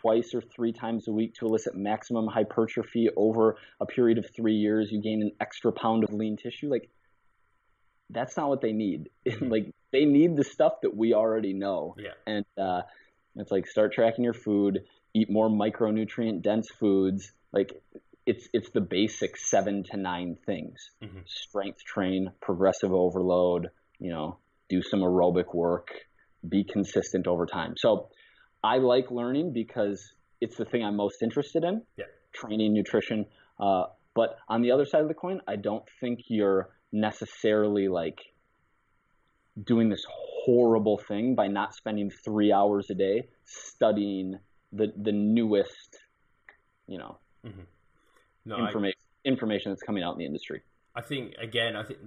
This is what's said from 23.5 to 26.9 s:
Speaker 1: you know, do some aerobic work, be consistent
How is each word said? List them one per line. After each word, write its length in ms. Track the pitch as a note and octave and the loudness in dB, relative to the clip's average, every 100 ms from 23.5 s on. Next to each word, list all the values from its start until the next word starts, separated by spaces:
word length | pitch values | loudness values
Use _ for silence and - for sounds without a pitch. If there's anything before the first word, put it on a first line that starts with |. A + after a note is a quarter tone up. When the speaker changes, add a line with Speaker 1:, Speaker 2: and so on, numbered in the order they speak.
| F2 E2+ - _ - | 0 -4 -12 _ -12
Speaker 1:
you 120 | F2+ | -8
know, 280 | E2 D2+ F#2 _ _ - | -6 -8 -10 _ _ -4
do 120 | F#2 | -2
some 200 | - G2+ | 0 0
aerobic 520 | F2+ F#2 F2 F2+ F2 | 2 4 4 2 0
work, 380 | F2 E2+ F2 - - - _ _ _ E2 | 0 0 -2 -6 -16 -18 _ _ _ -2
be 140 | F#2+ | -2
consistent 640 | G2 G#2 F#2 | 0 -2 0